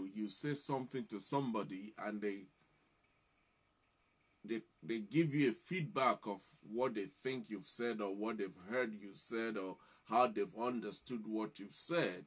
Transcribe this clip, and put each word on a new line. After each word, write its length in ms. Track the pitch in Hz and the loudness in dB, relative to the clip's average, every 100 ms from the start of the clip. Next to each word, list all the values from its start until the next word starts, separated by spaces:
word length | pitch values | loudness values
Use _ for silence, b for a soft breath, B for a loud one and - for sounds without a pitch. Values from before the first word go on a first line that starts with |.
| 95 | -4
you 160 | 104 107 | -4 0
say 240 | - 147 | 2 2
something 500 | 143 - 135 123 131 110 | 0 0 0 -2 -6 -4
to 100 | 104 | -2
somebody 720 | - 143 131 107 85 92 104 - | 2 2 2 0 -2 -6 -10 -6
and 200 | 104 104 | -4 -2
they, 220 | 104 101 98 _ _ _ _ _ _ _ _ _ _ _ _ _ _ _ _ _ _ _ | -2 -4 -10 _ _ _ _ _ _ _ _ _ _ _ _ _ _ _ _ _ _ _
they, 200 | 107 110 - _ | -4 -4 -4 _
they 180 | - 113 | -4 -4
give 340 | 101 147 160 | 2 4 4
you 160 | 147 131 | 6 6
a 20 | |
feedback 680 | 107 - 185 151 135 127 110 107 | 4 -4 -2 0 2 4 2 -2
of 140 | 92 - - 90 | -8 -10 -18 -6
what 220 | 113 131 | 0 0
they 100 | 107 95 - | 0 -4 -4
think 280 | 131 131 107 | -4 -4 -4
you've 180 | 101 - | -6 -4
said 320 | - 120 107 | 0 0 0
or 140 | 101 | -2
what 240 | 101 110 107 | 0 -2 0
they've 100 | 98 90 90 | -4 -4 -2
heard 240 | 123 117 | 0 0
you 160 | 104 101 | -4 -10
said 460 | 90 - 117 113 107 | -10 -4 0 0 -2
or 180 | 95 85 B B - | -4 -8 B B 2
how 180 | 117 123 | 6 6
they've 320 | 104 98 104 | 4 -2 0
understood 640 | 123 120 104 101 - 120 110 | 0 0 -2 -6 -4 -6 -2
what 320 | 110 107 - | -2 -2 -6
you've 180 | 101 - | -10 -2
said. 480 | - 170 110 90 | 2 4 2 0